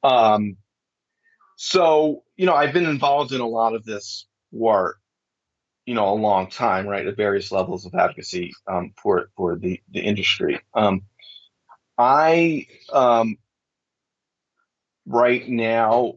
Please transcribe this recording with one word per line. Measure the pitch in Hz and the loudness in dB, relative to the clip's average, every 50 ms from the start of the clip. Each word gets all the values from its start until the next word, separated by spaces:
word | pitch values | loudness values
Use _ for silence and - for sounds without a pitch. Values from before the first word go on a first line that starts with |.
| - | 2
Um, | 139 131 123 113 110 107 107 107 104 98 92 _ _ _ _ _ _ _ _ _ _ _ _ _ _ _ _ _ _ _ | 2 4 4 4 4 4 2 0 -4 -8 -12 _ _ _ _ _ _ _ _ _ _ _ _ _ _ _ _ _ _ _
so, | _ - - - 185 175 165 156 151 156 151 147 - _ _ _ | _ -10 -2 0 2 4 4 4 4 2 2 -2 -4 _ _ _
you | _ 185 | _ 0
know, | 185 170 | 2 4
I've | 143 147 147 139 | 4 2 2 2
been | 175 175 | 0 0
involved | 160 151 139 147 143 143 143 147 135 131 | 0 -2 -2 0 0 0 0 0 -2 -4
in | 131 120 | -6 -4
a | |
lot | 117 113 117 113 113 113 | -4 -2 0 0 0 0
of | 113 110 | -4 -8
this | 110 110 101 - - - - - _ _ _ _ _ | -8 -12 -12 -10 -14 -16 -16 -18 _ _ _ _ _
work, | - 110 113 113 110 98 92 85 - _ _ _ _ _ _ _ _ _ _ _ _ _ _ _ _ _ _ | -10 -2 0 2 2 2 2 -2 -4 _ _ _ _ _ _ _ _ _ _ _ _ _ _ _ _ _ _
you | - 123 | -6 -4
know, | 117 104 98 101 | -2 0 0 0
a | |
long | 107 107 107 101 95 92 95 | 0 0 0 0 0 -2 -4
time, | - - 127 113 95 95 98 | -6 -4 -2 -2 -2 -2 -2
right, | 101 101 98 - | -4 -6 -6 -4
at | 95 101 | -6 -4
various | 101 104 104 98 98 98 - | -2 -2 0 0 -2 -4 -4
levels | 95 95 92 85 92 92 98 | -4 -4 -2 -2 -6 -10 -10
of | 92 90 | -10 -2
advocacy, | 92 90 90 - - - - - 90 87 85 - - _ | 0 0 0 -2 -6 -16 -10 -8 -8 -8 -10 -12 -18 _
um, | - 95 90 87 - _ _ | -8 -6 -6 -6 -8 _ _
for, | _ 104 101 90 - - _ | _ 0 0 0 -2 -4 _
for | - 95 87 82 | -6 -4 -4 -4
the, | 87 87 90 92 - _ _ | -4 -6 -6 -6 -8 _ _
the | - 101 | -10 -6
industry. | - 101 104 101 92 - - - - - 71 - _ _ _ | -4 -4 -4 -2 -2 -2 -2 -2 -2 -4 -4 -4 _ _ _
Um, | - 110 101 95 92 98 _ _ _ _ - - - _ _ _ _ _ _ - _ _ _ _ - | 0 0 0 0 -2 -6 _ _ _ _ -20 -20 -20 _ _ _ _ _ _ -20 _ _ _ _ 0
I, | 120 123 135 147 156 160 165 170 170 170 160 143 - _ - - - - - | 2 4 4 4 4 4 4 4 2 2 0 -2 -6 _ -20 -20 -20 -2 0
um, | 143 131 123 117 117 113 113 107 - _ _ _ _ _ _ _ _ _ _ _ _ _ _ _ _ _ _ _ _ _ _ _ _ _ _ _ _ _ _ _ _ _ | 2 4 4 4 4 2 0 -4 -8 _ _ _ _ _ _ _ _ _ _ _ _ _ _ _ _ _ _ _ _ _ _ _ _ _ _ _ _ _ _ _ _ _
right | - - 117 120 123 123 123 - - | -2 2 2 4 4 2 0 -2 -4
now | 127 117 113 110 113 113 113 110 113 120 123 113 - | -4 -2 -2 0 0 0 2 2 2 2 0 0 -4